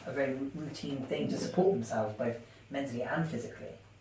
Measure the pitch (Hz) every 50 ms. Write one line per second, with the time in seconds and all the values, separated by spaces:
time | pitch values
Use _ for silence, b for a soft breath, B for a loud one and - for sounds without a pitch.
0 | - - - 143 135 131 131 135 139 135 - 151 151 139 - - - 143 139 131
1 | - - 151 - - - - - - - - 180 190 135 135 117 113 - 113 110
2 | 107 104 - - 120 117 113 - b b b b b b 135 139 139 123 117 120
3 | - - 151 165 160 - 117 101 - - - - - - - - - - - -